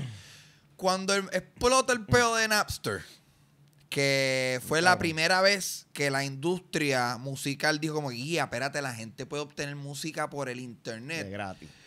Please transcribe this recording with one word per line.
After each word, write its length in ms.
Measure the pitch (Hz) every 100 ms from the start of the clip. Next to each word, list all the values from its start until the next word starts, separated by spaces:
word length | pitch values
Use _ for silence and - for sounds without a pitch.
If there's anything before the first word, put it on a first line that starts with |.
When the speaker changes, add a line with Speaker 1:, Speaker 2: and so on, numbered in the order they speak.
| 123 104 -
Speaker 1:
<clears throat> 480 | - - - _ -
Cuando 380 | 185 185 190
el, 100 | 196 190
explota 600 | 180 - - 247 262 262
el 120 | 240 196
peo 300 | 240 233 226
de 100 | 220
Napster, 580 | 214 - - - 95 - - _ _ _ _ _ _ _
que 720 | 143 139 135 135 131 127 127 -
fue 140 | 156
la 100 | 180
Speaker 2:
Claro. 80 | 180
Speaker 1:
primera 400 | 175 160 165 185
vez 460 | 190 196 - - -
que 180 | - 143
la 140 | 135
industria 920 | 139 135 160 180 - 160 147 127 120 120
musical 600 | 135 135 143 139 151 151
dijo 140 | 156
como, 160 | 151 143
"Guía, 340 | 120 143 165
espérate, 360 | 131 117 139 143
la 120 | 135
gente 320 | 113 113 - 127
puede 160 | 147
obtener 320 | 143 - 143 143
música 520 | 143 139 160 156 151
por 180 | 143 131
el 120 | 123
internet". 640 | 127 110 127 113 131 165
Speaker 2:
De 60 | 98
gratis. 360 | 101 98 90 78 -